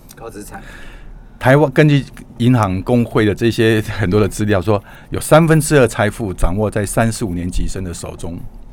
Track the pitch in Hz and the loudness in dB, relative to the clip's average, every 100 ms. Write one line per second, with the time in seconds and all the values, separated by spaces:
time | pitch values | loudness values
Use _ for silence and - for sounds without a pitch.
0 | - - 117 101 101 - - - - - | -20 -20 -18 -16 -16 -18 -18 -18 -18 -18
1 | - - - - 123 143 147 160 151 143 | -20 -20 -20 -4 2 4 4 4 4 4
2 | 117 - - - 117 127 101 92 92 123 | 0 -12 -20 -2 2 4 2 -2 0 0
3 | 113 123 107 90 117 110 110 110 104 104 | 0 2 2 2 0 2 2 2 -2 -4
4 | 98 104 98 - 107 98 85 101 - - | 0 2 0 -2 -2 0 0 -2 -4 -18
5 | - 92 - 156 165 160 147 147 117 - | -10 -10 2 4 6 2 4 4 4 2
6 | 107 - 107 90 85 95 104 107 101 - | -2 -2 -6 -2 0 0 -2 -2 -2 0
7 | 117 110 110 87 90 - - 98 92 82 | -2 -2 -6 -4 -4 -2 -4 -4 -8 -10
8 | - 80 87 85 - - - | -12 -12 -12 -12 -14 -16 -20